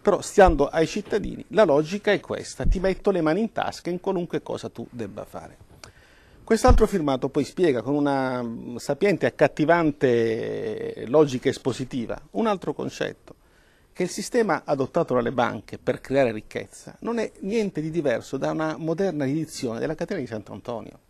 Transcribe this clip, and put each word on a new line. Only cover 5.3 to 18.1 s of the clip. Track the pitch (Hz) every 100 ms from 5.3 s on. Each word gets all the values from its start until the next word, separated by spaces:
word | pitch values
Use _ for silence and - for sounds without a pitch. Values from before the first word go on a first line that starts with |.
| 87 82 - - - - - _ _ _ -
Quest'altro | - 226 254 254 214
filmato | 196 147 131 139
poi | 156
spiega | 131 - 175 127
con | 113
una, | 147 143 135 131 123
mm, | 120 117 123 120
sapiente | - 143 202 165
e | 127
accattivante | - 147 - 156 170 160 143 135 120 113 113 110 107 107 110 - - 110
logica | 147 143 127 135
espositiva | 120 135 120 131 135 107 - -
un | - 220
altro | 190 -
concetto, | - 131 - - - - - _ _ _ _ _
che | -
il | 180
sistema | - 202 247 214 143
adottato | - 143 127 175 165
dalle | 123 117
banche | 117 113 107 - 110
per | - 127
creare | - 135 127
ricchezza | 107 - 113 98 - - -
non | 214 233
è | - -
niente | 190 226 202 -
di | 156
diverso | 165 143